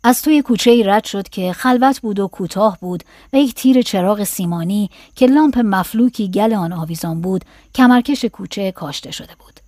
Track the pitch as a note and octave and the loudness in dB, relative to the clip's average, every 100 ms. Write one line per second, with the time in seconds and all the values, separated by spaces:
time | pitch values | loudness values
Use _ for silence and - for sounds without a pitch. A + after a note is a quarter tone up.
0 | A#3 B3+ D4+ D4+ C4+ A3+ B3 A#3 G3 G#3 | 2 2 2 2 2 0 4 4 4 0
1 | - G3+ G3 - F3+ F3 B3+ B3+ C4 C4 | 0 -10 -8 -6 -6 -2 0 2 2 0
2 | A3+ G3+ F#3+ - F3+ F#3 G#3+ F3 F3+ F3+ | -4 -4 -4 -6 -6 0 0 0 -8 -10
3 | - - _ C4+ C#4 - C4 B3+ A#3 G3 | -12 -20 _ 0 0 0 2 2 2 0
4 | F3+ G#3 G3+ - F3 E3+ E3+ G3+ G3+ _ | 0 -2 -4 -4 -6 -4 -4 -2 -4 _
5 | - - B3+ C#4+ D4+ B3 A3 F#3+ F3 A3 | -20 2 4 6 4 2 0 0 -2 0
6 | B3 - G3+ F#3+ A3 G#3+ E3+ F3 D#3+ E3 | 0 0 -4 0 0 0 -4 -6 -8 -6
7 | E3+ E3 F3+ F#3+ - - _ - B3 B3 | -6 -6 -4 -6 -8 -20 _ 2 4 4
8 | A#3+ C#4+ A3+ - F#3+ - F#3+ F#3 F#3 - | 2 -4 -4 -8 -12 -6 -6 -6 -12 -12
9 | - - - - _ _ | -14 -16 -16 -20 _ _